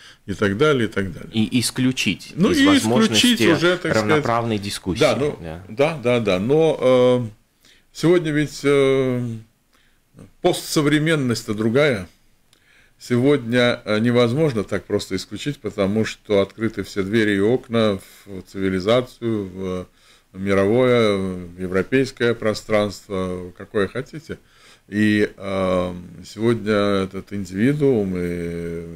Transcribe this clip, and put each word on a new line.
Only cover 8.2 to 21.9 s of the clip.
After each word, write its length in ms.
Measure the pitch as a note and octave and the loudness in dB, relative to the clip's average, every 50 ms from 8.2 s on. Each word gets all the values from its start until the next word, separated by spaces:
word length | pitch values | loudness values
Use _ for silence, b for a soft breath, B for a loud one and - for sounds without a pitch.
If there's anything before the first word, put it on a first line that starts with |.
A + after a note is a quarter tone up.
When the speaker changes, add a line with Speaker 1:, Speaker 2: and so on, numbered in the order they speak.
| D#3 D#3 | 2 0
Speaker 1:
ведь, 280 | D3 D3+ D3+ C#3 - - C#3 | -2 -2 -2 -2 -6 -2 0
э, 640 | C#3+ C#3+ C#3 C3+ C3+ C3+ C3+ C3 C3 B2 B2 A#2+ A#2 A2+ A2 A2+ _ _ _ _ _ _ _ _ _ _ _ _ _ _ - - - _ _ | 2 4 4 4 4 2 2 0 0 -2 -2 -4 -6 -8 -10 -14 _ _ _ _ _ _ _ _ _ _ _ _ _ _ -20 -20 -20 _ _
постсовременность-то 1120 | - F3+ - - - - - D#3+ C#3+ - D3+ D3+ D3+ D#3+ D#3+ D3+ C3 B2 A2+ - - A2+ G#2 | 0 0 0 0 -6 -2 -2 0 2 2 2 2 2 2 0 0 0 0 -2 -2 -4 -6 -4
другая. 540 | G#2+ A2 A2+ A2+ C#3 D3+ D3 A#2 G2 F2 - _ _ _ _ _ _ _ _ b b b b b b b b b _ | -2 0 2 2 4 2 2 0 -2 -6 -12 _ _ _ _ _ _ _ _ b b b b b b b b b _
Сегодня, 840 | - - B2 A#2+ B2+ D3 D3 C3 A#2 A2+ B2 B2 B2 A#2+ - - - | -4 -2 0 2 4 4 2 2 0 0 2 2 4 2 2 -2 -2
э, 140 | G2 G#2+ G#2+ | -2 0 2
невозможно 640 | A2+ B2 A#2+ A#2+ A#2+ A2+ A#2+ D3+ E3 D3 A2+ G#2 F#2+ | 2 2 4 4 4 4 2 2 0 0 0 -2 -4
так 200 | - G#2 F#2 - | -4 -6 -6 -4
просто 300 | - G#2 G2+ - - G2 | -2 -2 -2 -2 -4 -6
исключить, 440 | F#2 - - G#2 F#2+ - D3 C#3+ - | -6 -6 -8 -12 -8 -8 -8 -8 -6
потому 440 | - G2+ F#2 G#2 G2 F#2+ G#2 A2 G#2+ | -10 -8 -2 0 0 2 2 0 0
что 380 | - - - _ - G#2 G2 | -2 -6 -12 _ 2 2 2
открыты 420 | G2 G2 - G#2+ A2+ G#2+ - G2+ F#2+ | 2 0 -2 -4 -4 -4 -2 -4 -8
все 200 | - - G#2 F#2+ | -6 -6 -6 -4
двери 320 | G2 G#2+ A#2 G#2+ G#2 G2+ | 0 2 2 2 2 2
и 40 | G2 | 2
окна 600 | G2 A2 B2+ B2 - - A2+ A2+ A2 G#2+ G2 F#2 - - - - - | 2 2 2 0 -2 -2 0 0 2 0 0 -2 -8 -16 -20 -20 -20
в 160 | G2 G2 F#2 - - | -16 -16 -16 -16 -12
цивилизацию, 960 | - G2 F#2+ F#2+ F#2+ F#2 F2 G#2+ A#2+ B2+ A#2+ - - _ A#2 A2+ A2+ G#2 G2 | -8 -4 -2 -2 -2 0 0 2 2 2 0 -4 -10 _ -4 -4 -2 -4 -4
в 420 | F#2 F2+ F#2+ F#2+ F#2 F#2 F2+ F2+ - b b b b b b b b - | -8 -10 -8 -6 -6 -6 -6 -8 -12 b b b b b b b b -12
мировое, 840 | F#2 G2 G2+ G2 G2 G2 G2+ A2+ B2+ B2+ B2+ B2 A#2+ A2+ G#2 G2+ | -6 -2 2 2 4 4 4 4 4 4 4 4 4 4 2 2
в 420 | G2 F#2+ F#2+ F2+ F2+ F2+ E2+ F2 F2+ | 0 -2 -4 -6 -8 -10 -14 -10 -8
европейское 720 | F#2 F2+ F#2 F#2+ F#2 - | -6 -2 -2 -2 0 2